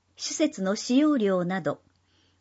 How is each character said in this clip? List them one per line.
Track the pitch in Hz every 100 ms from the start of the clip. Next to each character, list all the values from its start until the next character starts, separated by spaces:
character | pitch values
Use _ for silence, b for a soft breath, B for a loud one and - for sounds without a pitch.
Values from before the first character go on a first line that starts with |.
| _ -
施 | - -
設 | 302 247
の | 190 208
使 | - 254
用 | 302 285
料 | 202 185 175
な | 190
ど、 | 151 - _ _ _ _ _ _